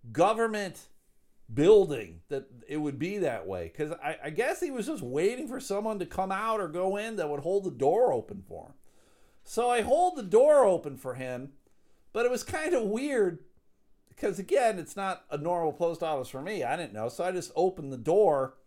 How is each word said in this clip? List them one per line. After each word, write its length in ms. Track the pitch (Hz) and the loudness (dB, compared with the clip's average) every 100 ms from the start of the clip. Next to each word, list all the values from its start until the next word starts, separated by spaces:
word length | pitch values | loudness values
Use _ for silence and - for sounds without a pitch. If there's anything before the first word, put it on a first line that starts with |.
| 120 | -8
government 760 | 110 185 220 226 214 196 - - - _ _ _ _ - | 2 4 4 0 -2 -6 -10 -20 -20 _ _ _ _ -10
building 680 | 113 165 214 175 135 95 85 _ | 2 8 8 8 -2 -8 -16 _
that 200 | 139 135 120 - | -8 -8 -20 -8
it 80 | 151 | -4
would 220 | 151 131 | -4 -4
be 200 | 165 208 | -4 -2
that 280 | 160 113 85 | -2 -2 -6
way, 220 | 92 85 | -6 -8
'cause 220 | - 151 165 | -6 -6 -6
I, 160 | 147 160 | -8 -8
I 80 | 147 | -8
guess 300 | 156 254 370 | -2 -2 -2
he 100 | 349 | -4
was 160 | 262 214 | -4 -6
just 160 | 302 | -6
waiting 460 | 127 135 185 247 294 | -4 0 0 0 -8
for 100 | 262 | -8
someone 400 | - 196 214 208 | -6 -4 -4 -6
to 80 | 175 | -6
come 240 | - 190 | -4 -4
out 300 | 190 220 220 | -2 -2 -2
or 80 | 180 | -2
go 280 | 165 185 202 | -2 -2 -2
in 200 | 220 214 | -4 -4
that 120 | 156 | -4
would 120 | 143 | -4
hold 240 | 147 196 | -2 -2
the 80 | 190 | -2
door 400 | 127 139 196 247 | 0 2 4 2
open 300 | 127 - 95 | 2 -4 -14
for 240 | 85 85 82 | -14 -16 -16
him. 80 | - - _ _ _ _ _ | -20 -20 _ _ _ _ _
So 260 | - - 240 | -8 -2 2
I 120 | 247 | 2
hold 360 | 202 294 359 330 | 2 4 4 0
the 60 | |
door 420 | 196 202 285 294 | 2 6 8 8
open 320 | 226 175 147 131 | 6 4 -2 -10
for 180 | 131 | -10
him, 400 | 123 131 127 139 - _ _ _ _ _ | -8 -8 -8 -10 -18 _ _ _ _ _
but 120 | 214 | -2
it 60 | 240 | 0
was 140 | 247 | 0
kinda 360 | - 359 311 302 | -4 -4 0 0
weird, 600 | 214 220 285 262 190 170 - _ _ _ _ _ _ - | 0 -2 -2 0 0 0 -16 _ _ _ _ _ _ -4
'cause 220 | 214 185 | -4 -4
again, 400 | 190 359 240 196 | 0 2 4 0
it's 180 | 147 - | -8 -6
not 280 | 196 180 _ | -4 -4 _
a 80 | 147 | -6
normal 340 | 156 175 160 | -2 0 0
post 320 | 143 170 165 | 0 -2 -2
office 240 | 160 147 127 | -2 -4 -4
for 120 | 131 | -8
me. 220 | 156 208 | -8 -4
I 140 | 120 156 | -2 -4
didn't 160 | 151 | -6
know, 160 | 104 117 | -6 -6
so 160 | - | -2
I 80 | 175 | -4
just 200 | 185 - - | -4 -6 0
opened 360 | 185 185 143 | 0 0 -10
the 40 | 131 | -6
door 600 | 113 180 202 143 131 - | 2 4 6 4 -2 -8